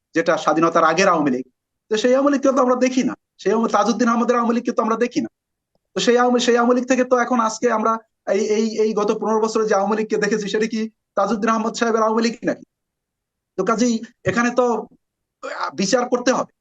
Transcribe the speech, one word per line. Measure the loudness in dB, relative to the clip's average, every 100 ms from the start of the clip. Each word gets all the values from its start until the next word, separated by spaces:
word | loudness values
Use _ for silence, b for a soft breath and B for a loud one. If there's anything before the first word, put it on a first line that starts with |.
| _
যেটা | -2 0 0
স্বাধীনতার | 0 2 2 4
আগের | 2 4 2
আওয়ামী | 2 0
লীগ, | -2 -6 _ _ _ -6
তো | 0
সেই | 2
আওয়ামী | 2 2
লীগকে | 2 0
তো | 2
আমরা | 2 2
দেখি | 0 0
না। | -4 -6 _ _
সেই | -2
আওয়ামী, | 0 0
তাজউদ্দিন | 0 0 0 0
আহমদের | 0 0 0
আওয়ামী | 0
লীগকে | -2 -2
তো | -2
আমরা | -2 0
দেখি | -2 -2
না। | -6 _ _ _ _ _ _
তো | -2
সেই | 2 4
আওয়ামী, | 4 2
সেই | 2 2
আওয়ামী | 2 2
লীগ | 2
থেকে | 0
তো | 2 0
এখন | 0 0
আজকে | -2 -2 -2
আমরা | 0 0 -2 _ _ -2
এই, | -2
এই, | 0 0 -2 0
এই | 0
গত | 0 0 -2
পনেরো | 0 0
বছরে | 0 0 0
যে |
আওয়ামী | 0 0 -2
লীগকে | -2 -2
দেখেছি, | 0 -2 -2
সেটা | -4 -2
কি | -4 -8 _ _
তাজউদ্দিন | -4 -2 -2 -2
আহমদ | -2 -2
সাহেবের | -2 -2 0
আওয়ামী | 0 0
লীগ | -2 -4
নাকি? | -6 -6 -10 _ _ _ _ _ _ _ _ -6
তো |
কাজেই | -2 0 0 -2 B _
এখানে | -4 -2 -2
তো, | 0 0 0 -6 _ _ _ _ _
আহ, | -14 -10 -8
বিচার | -4 0 0 0
করতে | -2 0
হবে। | -2 -4 _